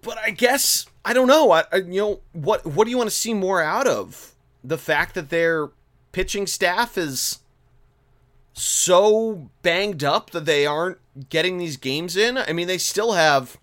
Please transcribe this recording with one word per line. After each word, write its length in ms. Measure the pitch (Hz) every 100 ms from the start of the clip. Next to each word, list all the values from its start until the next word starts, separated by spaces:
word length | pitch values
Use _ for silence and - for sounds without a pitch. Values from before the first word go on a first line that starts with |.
But 180 | - 220
I 120 | 220
guess, 560 | 190 240 269 - - - _
I 80 | -
don't 140 | 240 254
know. 240 | 302 277
I, 140 | 165 160
I, 40 | 196
you 220 | 180 185
know, 200 | 208 202 -
what, 320 | 170 143 208
what 200 | 165 147
do 60 | 220
you 80 | 247
wanna 120 | 226
see 240 | - 220
more 260 | 220 185 190
out 280 | 156 190 262
of? 480 | 120 92 - - _ _ _
The 160 | 127 151
fact 360 | - 147 170
that 160 | - 147
their 400 | 165 165 165 143 _ _ _ _
pitching 340 | - 165 202 196
staff 500 | - 180 185 233 -
is 440 | 160 131 - - _ _ _ _ _ _ _ _ _ _ _
so 960 | - - - - 180 208 214 226 202 135 _
banged 420 | 175 170 208 180
up 260 | 143 175 -
that 140 | 170
they 200 | 156 147
aren't 340 | 143 147 175 185 _ - 135
getting 300 | 160 175 180
these 180 | 175 143
games 400 | 131 139 175 175
in? 220 | 226 254
I 140 | 220
mean, 160 | 165 175
they 100 | 180
still 340 | - - 226
have 460 | 196 156 143 127 -